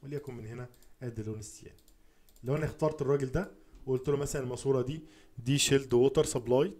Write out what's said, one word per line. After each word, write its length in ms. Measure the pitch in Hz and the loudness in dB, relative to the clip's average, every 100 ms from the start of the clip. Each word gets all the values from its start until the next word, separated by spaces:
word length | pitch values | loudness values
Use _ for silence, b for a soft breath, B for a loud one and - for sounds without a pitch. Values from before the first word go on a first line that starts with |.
وليكن 320 | 139 143 139 | -10 -10 -8
من 120 | 120 110 | -12 -10
هنا 220 | 120 123 b b - | -12 -14 b b -10
ادي 200 | 127 113 | -8 -6
لون 160 | 110 107 | -8 -8
السيان. 360 | 107 - - - _ _ b b b - | -10 -16 -20 -20 _ _ b b b -10
لو 120 | 120 147 | -4 -2
انا 80 | |
اخترت 380 | 151 - 156 156 | -2 0 0 2
الراجل 300 | 135 143 131 | 0 0 0
ده 180 | 147 196 b b b - | -2 -4 b b b -4
وقلت 220 | 127 147 | -2 0
له 80 | 143 | -2
مثلًا 260 | 139 147 | -2 -4
الماسوره 400 | 127 123 135 131 | -6 -2 0 2
دي، 220 | 123 156 B B B - | 0 -6 B B B -6
دي 200 | 117 139 | 0 2
شيلد 360 | - 139 131 | 4 2 4
ووتر 300 | 120 135 151 | 6 6 4
سبلاي، 500 | 147 131 117 127 175 | 2 0 2 2 2